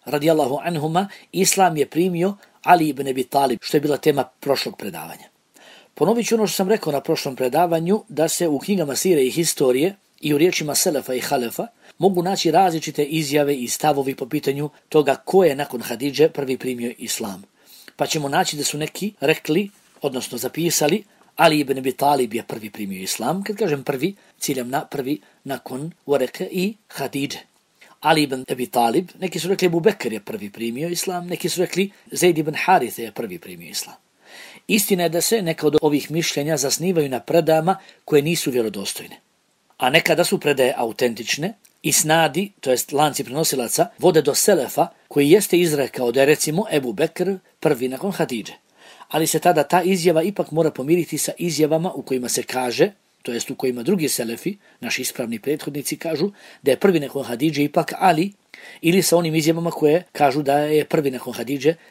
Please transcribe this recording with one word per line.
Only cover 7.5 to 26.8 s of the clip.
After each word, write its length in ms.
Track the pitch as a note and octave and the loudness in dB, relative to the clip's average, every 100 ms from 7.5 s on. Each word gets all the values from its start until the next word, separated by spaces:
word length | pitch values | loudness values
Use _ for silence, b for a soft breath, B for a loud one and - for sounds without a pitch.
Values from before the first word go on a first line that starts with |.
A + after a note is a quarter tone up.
| D3+ F3 E3 E3+ G#3+ - | 2 2 2 0 0 -2
da 180 | C#3+ D#3+ | -2 -2
se 200 | - E3+ | 0 0
u 120 | C#3 | 0
knjigama 360 | D#3+ G3+ D3 A#2+ | 0 0 0 -2
sire 300 | F#3+ D#3+ B2+ | 2 4 2
i 60 | |
historije 640 | A#2+ E3 - C3+ B2+ F3 G3+ _ _ | 0 -2 2 2 4 0 -2 _ _
i 120 | D3+ | -2
u 40 | D3 | 2
riječima 380 | F3 - D3+ C#3 | 2 2 -2 -2
selefa 380 | F#3+ C#3+ - | 0 -2 -2
i 60 | B2+ | -4
halefa 480 | - C#3 A#2 - A3 b b - | -2 -2 -2 -6 -8 b b -2
mogu 260 | F3 F3 | 0 2
naći 280 | E3+ F#3+ E3+ | 0 0 2
različite 520 | D#3+ F#3+ D#3+ D#3 D3 | 4 4 2 -4 -4
izjave 520 | C#3+ D#3+ D3 D3 C#3+ C#3 | -2 -2 0 0 2 0
i 120 | A#2+ | -4
stavovi 480 | - D3+ C#3 C3+ C3+ | -2 0 0 -2 -6
po 100 | B2+ | -6
pitanju 440 | D3+ C#3 C#3 D3 b _ | -4 -2 -2 -6 b _
toga 260 | D#3 C#3+ C3 | 2 2 0
ko 280 | - F#3+ | 2 4
je 120 | F3 C#3 | 4 2
nakon 260 | C#3 A#2+ | -4 -6
Hadidže 480 | A2 A2+ C#3+ C3 D#3 | -8 -6 -4 2 2
prvi 280 | D3+ C3+ B2+ | 2 -4 -4
primio 360 | B2+ B2 A#2+ - | -4 -6 -6 -8
islam. 460 | A#2+ - A2 F#2+ G2 B B B B - | -8 -6 -8 -10 -16 B B B B -6
Pa 120 | C#3+ | -4
ćemo 220 | D#3+ C#3 | -4 -2
naći 280 | D#3 F3+ D3+ | 0 0 -2
da 60 | |
su 140 | C#3 D3 | -4 -4
neki 360 | D3+ - G3 - | -6 -6 -8 -2
rekli, 500 | C#3 D#3+ - D#3+ - - _ _ | 0 0 0 0 0 -6 _ _
odnosno 360 | D3 B2+ - B2 | -6 -4 -6 -8
zapisali, 640 | B2 - E3 - D3 G3+ b b b - | -6 -4 -2 0 2 0 b b b 2
Ali 240 | E3 D3+ | 2 4
ibn 180 | C3+ C3+ | 0 -2
Abi 140 | C3 | -4
Talib 420 | B2+ C#3 C#3+ A#2+ | 0 2 2 0
je 100 | A2+ | -4
prvi 260 | - A2+ G#2+ | -8 -10 -12
primio 320 | - G2+ F#2+ | -10 -8 -8
islam. 420 | F#2+ - A#2 F#3 | -6 -6 -4 -4
Kad 120 | G3 G#3 | -4 -4
kažem 280 | G3+ C#3+ | -2 -2
prvi, 320 | C3 C3+ E3+ G3+ b _ | -4 -4 -4 -6 b _
ciljam 300 | - B2+ A#2+ | -6 -4 -4
na 160 | C#3 - | -6 -6
prvi 360 | C#3+ B2+ D3+ b b | -6 -4 -6 b b
nakon 480 | C#3 C3 - C3 D#3 - - | -10 -10 -8 -10 -10 -12 -2
Warake 400 | C#3 B2+ - F#3 | 0 0 -4 -6
i 240 | F3+ F#3+ A3+ | -2 -2 -4